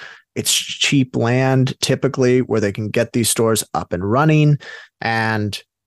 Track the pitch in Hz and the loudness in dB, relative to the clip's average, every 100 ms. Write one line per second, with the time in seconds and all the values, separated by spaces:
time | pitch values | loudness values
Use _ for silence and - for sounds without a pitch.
0 | - - _ - - - - - - 147 | -18 -20 _ -8 -4 -4 -4 -4 0 0
1 | 131 127 117 127 131 131 127 - - 131 | 0 0 0 2 2 2 0 -2 -2 0
2 | 139 127 127 127 127 110 101 101 107 117 | -2 0 2 2 2 0 -2 -4 -4 -2
3 | 113 127 113 - 113 110 - 76 85 87 | -2 0 0 0 0 0 -2 -6 -4 -4
4 | 98 120 156 156 151 147 - - - - | -2 2 4 4 4 2 -2 -20 -20 -8
5 | 110 113 110 110 104 - - _ | -4 -2 -2 -2 -4 -8 -14 _